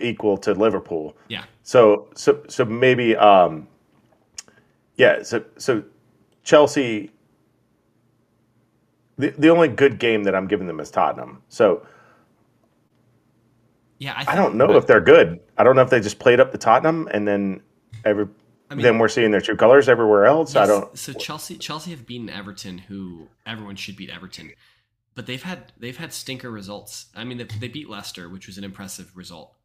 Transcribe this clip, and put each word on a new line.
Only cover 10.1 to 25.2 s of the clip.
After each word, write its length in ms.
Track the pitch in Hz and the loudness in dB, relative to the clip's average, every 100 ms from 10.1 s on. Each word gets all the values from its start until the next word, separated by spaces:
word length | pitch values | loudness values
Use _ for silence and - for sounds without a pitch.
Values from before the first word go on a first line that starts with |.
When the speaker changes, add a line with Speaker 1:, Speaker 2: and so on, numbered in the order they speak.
| 110 | 0
Speaker 1:
that 100 | 101 | 0
I'm 140 | 95 95 | -2 -2
giving 180 | 101 92 | -4 -6
them 140 | 80 | -10
is 100 | 76 | -8
Tottenham. 520 | - 80 64 62 65 _ | -2 -2 -4 -12 -20 _
So 380 | - 110 87 - _ _ _ _ _ _ _ _ _ _ _ _ _ _ _ _ _ _ _ _ _ | 0 2 0 -6 _ _ _ _ _ _ _ _ _ _ _ _ _ _ _ _ _ _ _ _ _
Speaker 2:
Yeah, 140 | 139 | -14
I 60 | - | -10
Speaker 1:
I 20 | |
Speaker 2:
think 120 | 143 170 | -6 -2
Speaker 1:
don't 180 | 190 110 | -2 2
know 100 | 135 | 2
Speaker 2:
that 80 | 165 | 4
Speaker 1:
if 100 | - | 4
they're 140 | 113 | 4
good. 400 | 101 165 160 170 _ - | 6 6 4 -2 _ 0
I 60 | |
don't 120 | 110 131 | 4 4
know 60 | |
if 80 | 123 | 4
they 100 | 127 | 2
just 180 | 104 - | -2 -2
played 220 | - 120 | 2 4
up 120 | 131 | 2
to 60 | - | 0
Tottenham 500 | - 120 151 165 160 | 0 2 2 -2 -4
and 140 | 107 104 | -6 -2
then 340 | 101 98 92 - _ _ - | -2 -4 -8 -14 _ _ -8
every, 220 | 110 104 101 - _ _ _ | -4 -4 -6 -12 _ _ _
Speaker 2:
I 40 | |
mean 80 | - | 0
Speaker 1:
then 160 | 123 113 | 2 4
we're 100 | 113 | 2
seeing 220 | - 113 | 0 0
their 100 | 101 | 0
true 140 | 101 104 | -2 2
colors 320 | 113 135 135 | 6 6 6
everywhere 360 | 117 110 104 | 2 4 4
else. 320 | 104 151 151 131 | 4 2 0 0
I 40 | |
Speaker 2:
Yes, 80 | 101 | 2
Speaker 1:
don't 300 | 104 - - | 2 -2 -12
Speaker 2:
so 140 | - | -16
Chelsea, 440 | 135 - 151 - 170 | -14 -14 -14 -16 -16
Chelsea 320 | - 156 165 | -14 -14 -14
have 160 | 160 117 | -18 -16
beaten 240 | 123 110 | -16 -14
Everton, 480 | 82 101 98 98 90 | -14 -16 -18 -18 -18
who 500 | 92 98 92 85 76 _ | -16 -16 -14 -16 -20 _
everyone 320 | - 113 104 98 | -16 -16 -16 -16
should 200 | - 95 | -16 -16
beat 120 | 95 | -18
Everton, 420 | 85 92 - 80 _ _ _ _ _ _ | -18 -20 -20 -20 _ _ _ _ _ _
but 120 | - | -20